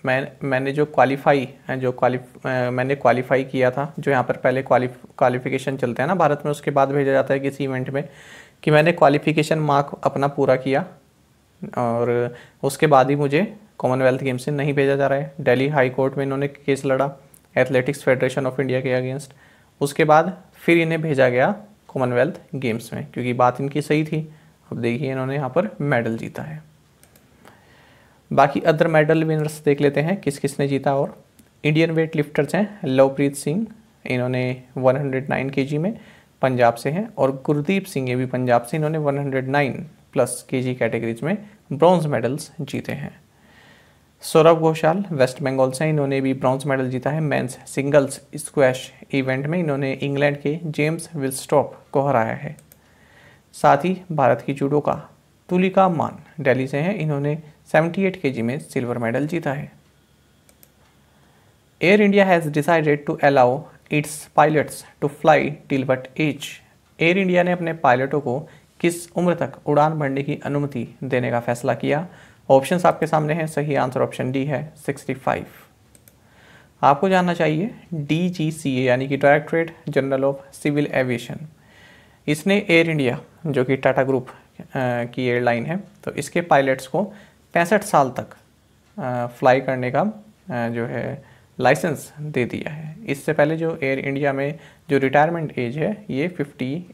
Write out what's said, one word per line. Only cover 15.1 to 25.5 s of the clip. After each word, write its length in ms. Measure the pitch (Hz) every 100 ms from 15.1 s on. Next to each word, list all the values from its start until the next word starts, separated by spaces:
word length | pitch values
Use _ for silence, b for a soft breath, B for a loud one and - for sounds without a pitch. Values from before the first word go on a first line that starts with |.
| 139
है। 140 | 151 -
दिल्ली 260 | 127 123 135
हाई 220 | 151 127
कोर्ट 280 | 127 135 139
में 60 | 139
इन्होंने 220 | 139 143
केस 380 | - - 135 139
लड़ा 260 | 131 139 - b b _ -
Athletics 440 | 127 131 127 139
Federation 440 | - 131 131 139
of 100 | 131
India 280 | 131 131 127
के 200 | 131 127
against। 340 | 127 131 - b b b b _
उसके 220 | 143 -
बाद 340 | 156 151 170 180 - _
फिर 220 | - 170
इन्हें 240 | 165 165
भेजा 260 | 160 135 127
गया 260 | 123 147 208 - _ -
कॉमनवेल्थ 520 | 151 123 120 143 175 - 139
गेम्स 360 | 127 113 -
में, 120 | - 147
क्योंकि 200 | 120 123
बात 280 | 120 123 127
इनकी 200 | 139 147
सही 220 | - 151
थी। 140 | 156 156 156 B B B _
अब 100 | 120
देखिए, 300 | 117 117 131
इन्होंने 240 | 131 131 143
यहाँ 140 |
पर 200 | 131